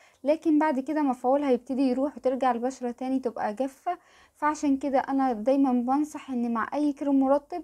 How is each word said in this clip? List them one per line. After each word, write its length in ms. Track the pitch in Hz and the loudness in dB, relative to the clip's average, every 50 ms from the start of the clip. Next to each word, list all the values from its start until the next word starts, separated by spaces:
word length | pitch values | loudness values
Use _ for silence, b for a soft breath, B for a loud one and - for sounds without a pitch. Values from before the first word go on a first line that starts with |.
| b b b b - | b b b b 0
لكن 340 | 269 311 320 - 330 302 294 | 0 0 2 2 2 4 4
بعد 220 | 311 311 262 262 | 4 2 0 -2
كده 220 | 262 269 277 311 | -2 -2 -2 0
مفعولها 480 | 294 269 240 - - 247 269 285 294 269 | 0 0 -2 0 0 2 2 2 2 2
يبتدي 320 | 247 240 - - 262 247 | 0 0 0 -2 -2 0
يروح 340 | 277 254 247 262 269 294 - | 0 2 2 0 -2 -2 -4
وترجع 340 | 233 - 254 269 254 262 254 | -4 -2 -2 0 0 0 0
البشره 400 | 233 226 240 262 262 - 254 240 | 0 0 -2 -6 -6 -6 -8 -8
تاني 280 | 240 - 254 262 262 262 | -8 -6 -4 -4 -2 -2
تبقى 360 | 262 233 226 - - 214 208 | -2 -4 -4 -4 -6 -4 -4
جافه. 440 | 208 262 269 - - - 359 359 349 b b b b b b _ | -4 -6 -6 -8 -8 -6 -6 -6 -6 b b b b b b _
فعشان 420 | _ 302 302 311 302 302 285 269 | _ -2 -2 0 0 0 0 0
كده 220 | 269 294 277 262 262 | 0 0 0 0 0
انا 340 | - 269 277 269 262 262 | 0 0 0 0 0 0
دايمًا 400 | 233 208 214 262 277 277 269 262 | 0 0 0 2 4 4 4 2
بنصح 580 | 247 247 240 254 269 294 302 302 - 294 - 277 | 2 0 0 0 0 0 0 -2 -6 -10 -10 -6
ان 240 | 262 240 240 233 233 | -4 -4 -2 -2 -2
مع 160 | 220 208 - - | -2 -4 -4 -2
اي 180 | 285 294 294 | -2 0 -2
كريم 280 | 277 - 294 285 277 269 | -2 -2 0 2 2 4
مرطب 420 | 269 262 277 285 285 - 359 349 | 4 4 2 2 0 -4 -10 -12